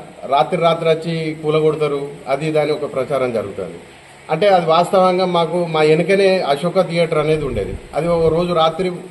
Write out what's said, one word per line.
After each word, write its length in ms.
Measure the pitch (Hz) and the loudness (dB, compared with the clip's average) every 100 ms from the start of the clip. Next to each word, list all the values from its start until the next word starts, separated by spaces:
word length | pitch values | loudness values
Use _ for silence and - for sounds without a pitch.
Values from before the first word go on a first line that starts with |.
| - - 117 | -10 -16 -2
రాత్రి 360 | 139 156 175 | 0 2 2
రాత్రి 280 | 165 160 160 | 2 2 0
వచ్చి 480 | 160 170 165 156 151 | 0 -2 -4 -6 -4
కూలగొడతారు", 580 | 151 156 156 151 147 143 143 - - | 0 2 2 0 -2 -2 -6 -10 -4
అది 200 | 139 156 | -2 0
ఇది 120 | 151 | 0
అని 120 | 147 | 0
ఒక 220 | 147 139 | -2 -4
ప్రచారం 400 | 135 127 139 127 | -4 -4 -2 -2
జరుగుతుంది. 440 | 113 101 95 90 85 - - - - - | -2 -6 -8 -10 -12 -18 -20 -20 -20 -6
అంటే 160 | 160 202 | 0 4
అది 180 | 185 165 | 4 4
వాస్తవంగా 600 | 160 175 190 185 180 185 | 2 4 4 4 2 0
మాకు, 400 | 175 160 175 165 | 0 0 -2 -2
మా 160 | 160 | 2
వెనుకనే 480 | 156 156 165 196 190 190 | 4 4 2 2 4 2
అశోక 420 | 135 147 175 190 | 0 -2 0 0
థియేటర్ 360 | 165 170 165 156 | 0 0 0 0
అనేది 280 | 151 156 139 | 0 0 -2
ఉండేది. 280 | 113 95 98 - | -4 -4 -8 -8
అది 140 | 143 170 | -4 0
ఒక 180 | 170 160 | 2 2
రోజు 280 | 160 180 | 2 0
రాత్రి 380 | 165 160 165 180 170 - | 2 0 0 -4 -6 -8